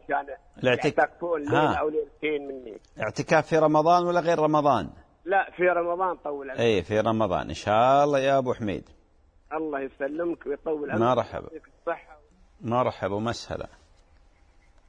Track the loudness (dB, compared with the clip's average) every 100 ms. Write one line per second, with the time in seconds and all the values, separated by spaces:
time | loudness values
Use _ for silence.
0 | -6 -6 -6 -14 -20 -2 0 2 2 2
1 | 0 0 -4 -4 0 2 2 0 -2 -2
2 | -6 -6 -4 -4 -6 -12 -14 -18 -20 -6
3 | -6 -4 2 2 4 2 4 4 4 4
4 | 4 0 2 2 4 4 4 2 0 -10
5 | -20 _ -2 0 0 0 2 2 0 -2
6 | -2 -4 -8 -10 -8 -2 2 2 2 0
7 | 0 0 0 0 -4 -6 0 4 6 4
8 | 4 2 2 2 0 -4 -4 -6 -8 -20
9 | _ _ _ _ _ -8 -6 -6 -8 -6
10 | -6 -4 -4 -6 -8 -8 -4 -6 -4 0
11 | 2 0 -2 -8 -12 -18 -20 _ -8 -8
12 | -10 -20 _ _ _ _ -4 0 -2 -2
13 | -4 -4 -4 -6 -10 -12 -12 -18 _ _
14 | _ _ _ _ _ _ _ _